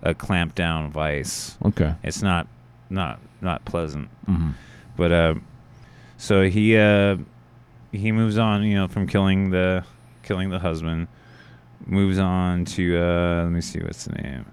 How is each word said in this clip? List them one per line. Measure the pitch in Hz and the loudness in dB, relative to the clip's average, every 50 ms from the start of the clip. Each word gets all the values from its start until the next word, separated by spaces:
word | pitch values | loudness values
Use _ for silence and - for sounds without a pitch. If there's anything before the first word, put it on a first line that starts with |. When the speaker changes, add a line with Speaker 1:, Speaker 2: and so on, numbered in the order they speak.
| - | -2
Speaker 1:
a, | - | -4
a | 82 | -4
clamp | - - - 98 90 85 80 - | -4 -2 -2 0 0 0 -2 -2
down | - 90 85 82 80 78 76 | -4 -2 -2 -2 -2 -4 -6
vice. | 76 78 76 78 73 73 65 - - - - - - - - | -4 -2 -2 -2 -2 -2 -4 -6 -8 -10 -10 -12 -12 -2 -2
Speaker 2:
Okay. | 104 104 - 92 78 78 - - | -2 0 2 0 0 0 -4 -6
Speaker 1:
It's | - 78 - 104 | -8 -8 -4 -2
not, | 101 90 85 78 - - - - - - - - - | 0 0 0 -2 -4 -12 -20 -20 -20 -20 -20 -16 -8
not, | 95 95 90 76 55 - - - - - | -6 -4 -4 -4 -6 -10 -16 -20 -20 -8
not | - 92 82 - - | -6 -4 -4 -4 -6
pleasant. | - - 85 85 78 71 73 71 - - - - - | -6 -6 -4 -4 -4 -6 -8 -10 -10 -14 -14 -2 -2
Speaker 2:
Mm-hmm. | 95 85 82 78 73 - - - - - - - - - | 0 0 0 -2 -4 -6 -12 -20 -20 -20 -20 -20 -4 0
Speaker 1:
But, | 87 85 | 2 4
uh, | 85 85 82 82 80 - - - - - - - - - - - - - - - - - | 4 4 4 4 2 -2 -6 -14 -20 -20 -20 -20 -20 -20 -20 -20 -20 -20 -20 -20 -20 -18
so | - - 104 98 95 95 | -4 0 2 4 4 4
he, | 92 107 107 107 110 110 | 2 2 4 6 6 6
uh, | 107 104 104 101 101 101 98 90 - - - - - - - - - _ - - - - | 6 6 6 6 4 4 2 0 -4 -12 -16 -20 -20 -20 -20 -20 -20 _ -20 -20 -20 -10
he | - 101 98 110 | -8 -4 -2 0
moves | 110 110 113 110 104 107 | 2 2 2 2 2 2
on, | 113 110 104 104 104 | 2 2 2 2 2
you | 107 104 | 2 2
know, | 98 95 90 | 2 0 0
from | - 107 98 90 | -2 -2 -4 0
killing | - 101 98 95 95 95 98 95 | 2 2 4 4 4 2 2 2
the, | 92 90 90 92 92 92 90 - - - - - - - - | 2 2 2 2 0 0 -4 -8 -16 -20 -20 -20 -20 -20 -8
killing | - 104 90 95 95 | -6 -4 -4 -4 -4
the | 92 92 | -4 -4
husband, | 85 92 82 80 80 82 82 82 85 - - - - - - - - - - - - - - - - | -4 -2 -4 -2 -4 -4 -4 -4 -4 -6 -10 -20 -20 -20 -20 -20 -20 -20 -20 -20 -20 -20 -20 -20 -8
moves | - - 98 98 98 95 95 | -2 0 2 2 2 2 2
on | 95 92 90 92 90 90 90 87 87 | 2 2 2 0 0 0 0 -2 -2
to, | 90 - - 90 87 87 85 | -4 -4 -2 0 0 2 2
uh, | 85 87 87 85 87 87 87 85 85 | 2 2 2 2 2 0 0 0 0
let | 85 | 0
me | 85 85 | -2 -2
see, | 82 - - - | -4 -4 -8 -8
what's | 80 82 - - - | -8 -8 -10 -10 -10
the | - - - | -10 -8 -8
name? | - 67 67 64 57 - | -8 -10 -10 -12 -12 -14